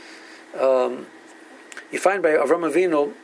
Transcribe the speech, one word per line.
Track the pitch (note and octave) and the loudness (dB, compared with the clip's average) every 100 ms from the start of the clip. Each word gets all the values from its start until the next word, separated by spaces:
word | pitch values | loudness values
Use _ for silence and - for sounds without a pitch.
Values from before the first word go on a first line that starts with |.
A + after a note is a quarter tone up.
| - - - - - - | -20 -20 -20 -20 -16 -2
Um, | C3+ C3 B2 B2+ - - - - - - - - - | 0 2 0 -6 -12 -20 -20 -20 -20 -20 -20 -20 -12
you | - | 0
find | F3+ G3 | 0 2
by | E3 | 2
Avram | D#3 C#3 E3+ D#3+ | 2 2 0 0
Avinu, | D3+ F#3 D3+ C#3+ - | 0 0 0 -2 -6